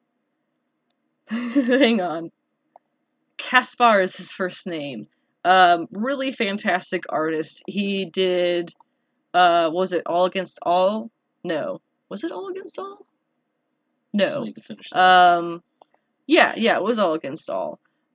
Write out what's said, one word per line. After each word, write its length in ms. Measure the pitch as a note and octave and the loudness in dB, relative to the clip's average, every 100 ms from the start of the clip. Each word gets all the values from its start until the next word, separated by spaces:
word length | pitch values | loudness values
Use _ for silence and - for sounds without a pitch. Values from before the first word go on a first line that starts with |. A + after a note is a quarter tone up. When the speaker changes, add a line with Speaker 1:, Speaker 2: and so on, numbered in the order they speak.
| _ _ _ _ _ _ _ _ | _ _ _ _ _ _ _ _
Speaker 1:
<laughs> 500 | _ _ _ _ - | _ _ _ _ -10
hang 720 | A3+ A#3+ C#4 A#3+ B3+ A#3 A3+ | -8 -2 0 2 4 4 2
on. 300 | F3 E3 E3 - _ _ _ _ _ _ _ _ _ - | -2 -6 -10 -16 _ _ _ _ _ _ _ _ _ -14
Caspar 640 | - B3 B3+ - A#3+ G#3 | 0 0 2 2 4 4
is 160 | F#3 - | 2 -2
his 160 | F3+ | -6
first 340 | - F#3 - F3+ | -6 -6 -6 -6
name. 420 | D#3+ C#3+ A#2 G2+ _ _ _ | -8 -8 -10 -14 _ _ _
Um, 440 | F3 F#3 F3 F3 E3 | 2 6 6 4 -2
really 400 | G3 A#3+ C#4 C4+ | -8 -6 -4 -4
fantastic 720 | - G3+ G3+ G#3 F3+ - F3+ - | -4 -4 -2 -2 -2 -2 -6 -4
artist. 520 | D3+ D#3 D#3 D#3+ - - | -4 -2 -4 -4 -8 -8
He 400 | F#3+ G3 G3 F#3 | -6 -4 -4 -4
did, 640 | F#3+ F#3 F3+ F3 F3 F3 - _ _ _ _ _ | -2 0 0 0 -2 -6 -12 _ _ _ _ _
uh, 360 | F3 F3+ E3+ E3 | 4 4 4 2
was 200 | E3+ F#3 | 0 -2
it 100 | F3 - | -2 -2
All 180 | E3+ | 0
Against 340 | F#3 F#3+ F3+ - | 0 -2 -8 -6
All? 480 | - F3+ F#3 A3 A3+ _ _ _ | -2 2 2 0 -8 _ _ _
No. 380 | F3 D#3 A2 - _ _ - | -6 -6 -6 -8 _ _ -14
Was 160 | G3+ | -10
it 80 | E4 | -10
All 160 | F#4 F#4+ | -10 -12
Against 300 | F#4 F#4+ - | -12 -12 -14
All? 280 | G4 G4+ _ _ _ _ _ _ _ _ _ _ _ | -14 -16 _ _ _ _ _ _ _ _ _ _ _
No. 120 | G3+ F#3 | -2 -2
Speaker 2:
Still 180 | - | -2
need 100 | A2 | -8
to 80 | - | -12
finish 260 | - G#2+ - | -18 -20 -6
that. 80 | - | 4
Speaker 1:
Um, 640 | F#3 F#3 F3+ F3 E3+ E3+ _ _ _ _ _ _ - | 6 8 8 6 0 -10 _ _ _ _ _ _ 2
yeah, 280 | D#4+ G3 - | 4 4 2
yeah, 200 | A3 D3+ | 0 0
it 80 | |
was 140 | G3 A#3 | 0 0
All 140 | F#3+ | 0
Against 380 | D#3+ C#3 D#3 - | -2 -6 -10 -6
All. 300 | F#2+ D2+ D#2 _ _ _ | -6 -6 -10 _ _ _